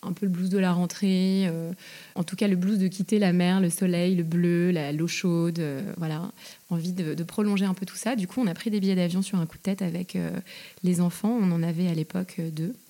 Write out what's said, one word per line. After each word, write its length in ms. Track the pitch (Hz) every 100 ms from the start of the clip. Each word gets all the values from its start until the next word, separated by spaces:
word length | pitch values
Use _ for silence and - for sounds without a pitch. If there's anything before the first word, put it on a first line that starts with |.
| -
Un 60 |
peu 140 | 175 202
le 60 |
blues 180 | 175 185
de 80 | 196
la 120 | 185
rentrée, 760 | 175 175 - 196 185 190 190 190
euh, 260 | 165 165 180 - - -
en 100 | -
tout 120 | 160 185
cas 100 | 208
le 100 | 185
blues 220 | 185 214
de 100 | 185
quitter 300 | 180 185 214
la 140 | 196
mer, 280 | 175 175 190
le 100 | 180
soleil, 440 | 165 185 175 180
le 80 | 185
bleu, 480 | 165 175 175 170 175
la, 220 | 170 143
l'eau 140 | 147 170
chaude, 540 | - 185 170 170 170
euh, 340 | 156 135 - -
voilà, 340 | 165 156 175 - - - _
envie 240 | 170 165
de, 220 | 180 160
de 100 | 151
prolonger 400 | 170 - 208 202
un 80 | 196
peu 140 | 185 190
tout 100 | -
ça. 180 | 220
Du 120 | 247 180
coup, 160 | -
on 40 | 233
a 60 |
pris 160 | 165 233
des 120 | 208
billets 160 | 190 185
d'avion 260 | 175 180
sur 160 | 196 190
un 80 | 160
coup 100 | -
de 60 |
tête 180 | - 196
avec, 340 | 180 170 180
euh, 140 | 190 170 175 - - - -
les 180 | 180 175
enfants. 340 | 175 170 208 240
On 100 | 190
en 100 | 170
avait 260 | 165 165 180
à 60 |
l'époque, 420 | 165 156 180 185 -
euh, 120 | 165
deux. 240 | 156 165 247 -